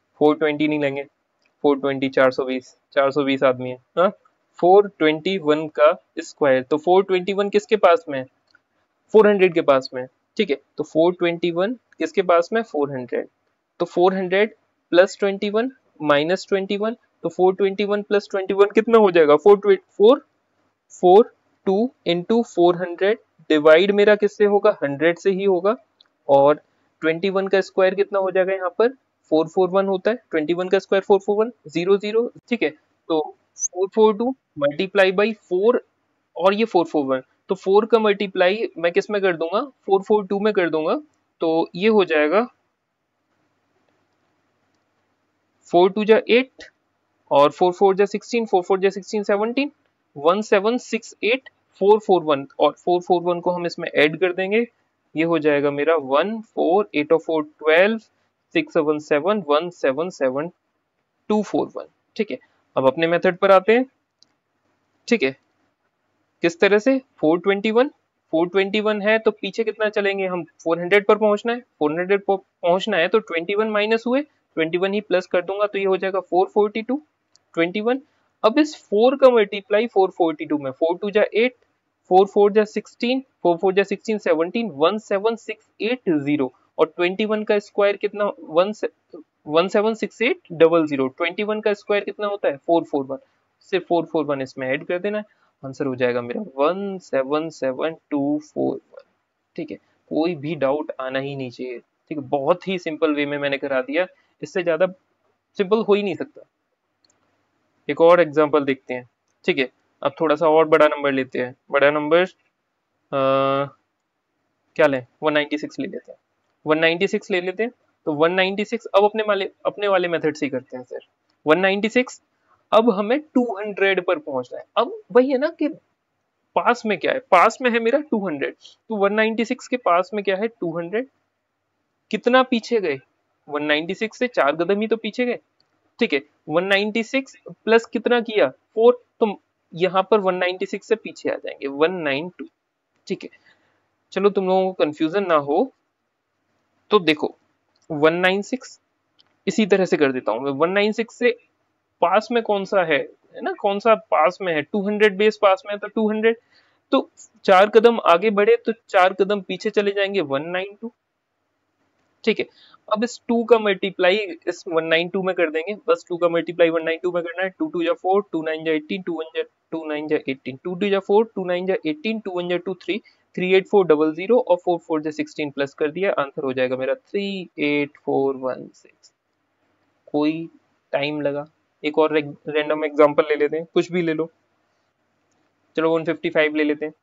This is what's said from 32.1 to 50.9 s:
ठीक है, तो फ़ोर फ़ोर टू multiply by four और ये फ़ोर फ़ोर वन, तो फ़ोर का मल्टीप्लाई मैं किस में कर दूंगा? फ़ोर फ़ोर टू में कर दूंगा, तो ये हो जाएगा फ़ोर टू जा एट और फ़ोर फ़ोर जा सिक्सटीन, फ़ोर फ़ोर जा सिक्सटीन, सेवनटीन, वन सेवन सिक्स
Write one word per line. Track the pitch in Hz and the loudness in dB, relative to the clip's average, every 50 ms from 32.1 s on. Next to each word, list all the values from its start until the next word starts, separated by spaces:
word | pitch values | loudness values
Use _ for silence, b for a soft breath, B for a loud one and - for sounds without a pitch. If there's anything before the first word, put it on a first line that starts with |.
| 214 226 233 - - 151 _ - | -2 -2 -2 -2 -8 -14 _ -6
ठीक | 240 226 - | -4 -2 -2
है, | - | -4
तो | - _ _ _ _ _ _ - - 311 151 - - _ _ _ _ - | -4 _ _ _ _ _ _ -4 -2 -2 -2 -4 -10 _ _ _ _ -8
फ़ोर | - - - 180 190 190 | -8 -8 -4 -4 -4 -2
फ़ोर | - 226 214 220 214 196 | 2 4 4 4 4 2
टू | 233 254 262 _ _ _ - 147 | -2 -4 -6 _ _ _ -8 -2
multiply | 185 190 170 156 190 185 - 202 190 190 190 | -2 -2 0 -2 -6 -2 2 2 2 4 4
by | 190 208 226 220 - _ | 0 0 -2 -2 -6 _
four | - 180 185 202 233 247 - - _ _ _ _ _ _ _ _ _ - | -4 -4 0 2 2 2 0 -2 _ _ _ _ _ _ _ _ _ -8
और | - 165 190 202 | 0 0 0 2
ये | 202 226 | 2 0
फ़ोर | 220 - 180 165 | 0 2 0 0
फ़ोर | 165 - 156 139 | 2 0 -2 0
वन, | 135 131 131 - _ _ _ _ - | 0 -2 -4 -4 _ _ _ _ -8
तो | 196 | -8
फ़ोर | 185 - 190 196 208 226 | -6 0 2 2 2 4
का | 220 233 226 | 4 2 2
मल्टीप्लाई | 220 214 202 196 214 190 - 185 180 180 202 220 233 - - 160 | 4 2 0 0 -2 -4 0 2 2 2 2 0 -6 -8 -8 -4
मैं | 165 175 | -4 0
किस | 175 196 196 - | 0 0 -2 -2
में | 208 202 | -4 -2
कर | 190 190 175 | 0 -2 -2
दूंगा? | 160 165 165 180 214 | -2 -4 -4 -4 -4
फ़ोर | 285 269 - _ - - 196 196 | -4 -6 -12 _ -2 0 0 0
फ़ोर | 196 - 214 214 202 185 | 2 0 0 0 0 -2
टू | 202 202 | -4 -2
में | 202 214 202 | -2 -2 0
कर | 196 175 165 | 0 0 0
दूंगा, | 151 156 156 165 226 302 302 _ _ _ _ _ _ - | -2 -2 -2 -2 -4 -4 -6 _ _ _ _ _ _ -4
तो | 175 160 160 165 165 - - | -2 0 0 0 -2 -2 -4
ये | 175 190 220 | -2 0 2
हो | 220 214 185 | 4 4 2
जाएगा | 160 160 151 151 151 170 208 240 240 _ _ _ _ _ _ _ _ _ _ _ _ _ _ _ _ _ _ _ _ _ _ _ _ _ _ _ _ _ _ _ _ _ _ _ _ _ _ _ _ _ _ _ _ _ _ _ _ _ _ _ _ _ _ _ _ _ _ _ _ _ _ _ - | 2 2 2 2 2 2 0 0 -2 _ _ _ _ _ _ _ _ _ _ _ _ _ _ _ _ _ _ _ _ _ _ _ _ _ _ _ _ _ _ _ _ _ _ _ _ _ _ _ _ _ _ _ _ _ _ _ _ _ _ _ _ _ _ _ _ _ _ _ _ _ _ _ 0
फ़ोर | - 175 180 196 | 2 4 4 4
टू | 190 214 214 | 2 0 2
जा | 202 220 208 - - | 4 4 2 4 2
एट | 220 240 262 269 _ - - - _ _ _ _ _ _ _ _ _ _ _ - | 2 2 2 -2 _ -20 -20 -20 _ _ _ _ _ _ _ _ _ _ _ 0
और | 147 139 143 147 | 4 4 4 4
फ़ोर | 147 - 180 180 175 | 4 2 0 0 2
फ़ोर | - 202 196 196 | 2 2 2 4
जा | 185 208 196 | 2 0 -2
सिक्सटीन, | - 202 - - - 233 226 | -2 -8 -8 -4 -4 -4 -4
फ़ोर | 220 - 185 180 | 0 -2 -2 0
फ़ोर | - 196 190 | 0 -2 0
जा | 185 196 | 0 -2
सिक्सटीन, | 190 202 180 - - 214 202 | -2 -4 -12 -8 -6 -6 -2
सेवनटीन, | - 208 202 214 233 240 269 277 285 _ _ _ _ _ _ _ _ - | -2 -2 -2 -2 -4 -2 -4 -4 -6 _ _ _ _ _ _ _ _ -10
वन | 147 143 160 180 208 214 | -2 0 2 2 2 0
सेवन | - 226 202 190 220 240 240 | 0 0 0 2 0 -2 -4
सिक्स | - - | -6 -6